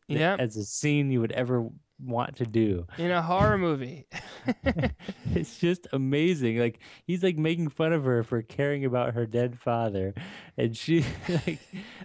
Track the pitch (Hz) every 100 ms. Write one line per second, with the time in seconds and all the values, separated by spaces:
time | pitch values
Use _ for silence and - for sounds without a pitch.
0 | - 147 165 196 123 107 98 - 147 147
1 | 139 127 113 - 123 123 113 - _ -
2 | 131 117 123 - 120 113 110 90 85 -
3 | 175 175 165 185 208 208 175 143 127 147
4 | - - - - - - 277 170 131 -
5 | - - - 175 156 - 170 180 - 135
6 | 135 143 170 165 120 113 120 - - -
7 | - 180 185 156 160 170 156 - 160 165
8 | 131 120 113 120 113 - 143 143 135 123
9 | 123 117 113 120 123 120 - 117 113 98
10 | 95 98 - - - - 117 113 - 165
11 | 135 - - 175 - 156 - 185 208 -